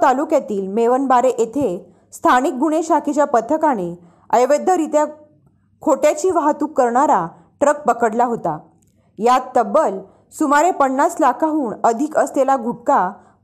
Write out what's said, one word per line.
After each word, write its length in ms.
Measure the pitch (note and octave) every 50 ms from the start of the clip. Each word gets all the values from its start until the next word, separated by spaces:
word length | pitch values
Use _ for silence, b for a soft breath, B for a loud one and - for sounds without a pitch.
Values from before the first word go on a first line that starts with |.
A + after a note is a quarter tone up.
| E4
तालुक्यातील 640 | C#4 B3 C4+ D#4 D4+ D#4+ C4+ - - G#3+ G3 F#3+
मेव्हणबारे 640 | F#3+ G3 A3+ A#3 A#3 B3 C4 C#4 B3+ C4 A#3+ B3 B3+ A#3 -
येथे 560 | A#3 A3+ - - F#3+ F3 F3 F#3+ - b b b b b b
स्थानिक 420 | - - E4 C4+ B3+ C4 E4+ C4
गुन्हे 280 | A#3+ D4+ D#4 D#4 E4 D#4+
शाखेच्या 420 | - E4+ D4 - C#4+ B3+ D4 C#4+
पथकाने 760 | C#4+ B3 A3+ A3 - D#4 D#4 D#4+ D4+ B3+ G3 F3 E3+ F3 - b b b b b b
अवैधरित्या 720 | - A#3 B3+ B3+ D4 C#4+ A3 F4+ F#4 E4+ D4+ A#3 C#4+ D4+ D4+ D4+ - - - _ _ _ _ _ _ _ _ _ _ -
खोट्याची 500 | - D#4 C4 C4 D4+ D4+ - - - F#4
वाहतूक 420 | E4 E4+ C#4+ D4+ D4 D4 D4+ D4+ -
करणारा 540 | C#4 B3 A#3 A#3 B3 D4 C#4 B3 F#3+ E3 E3+ b b b b b b
ट्रक 260 | - C#4+ D4 D4 -
पकडला 380 | A#3 A#3+ - A#3+ A3 G#3+ A#3+ A#3+
होता. 340 | B3 A#3 - - E3+ D3+ D#3 - _ _ _ _ _ _ _ _ _ _ -
यात 220 | G#3 A#3+ B3+ B3+ B3+ - -
तब्बल 420 | B3+ A3 G3+ G3+ D#4 D#4 A3 F#3+ F#3+ F#3 b b b b b -
सुमारे 380 | - D4+ C4+ C#4+ D4 D#4+ F4+
पन्नास 460 | F#4 F#4 C#4 C4+ C4 C4+ D4+ E4+ E4+ -
लाखाहून 540 | D4+ B3+ C4 - D#4 D#4 D4+ D#4 C4+ G#3+ G3 - -
अधिक 320 | A#3 A#3 A3 D4+ D4+ -
असलेला 400 | - B3+ - - D4 C4 C4+ C4+
गुटखा 540 | C4 A3 A#3+ A#3+ - - - C#4 A3+ F3+ F#3 G3+ b b b b b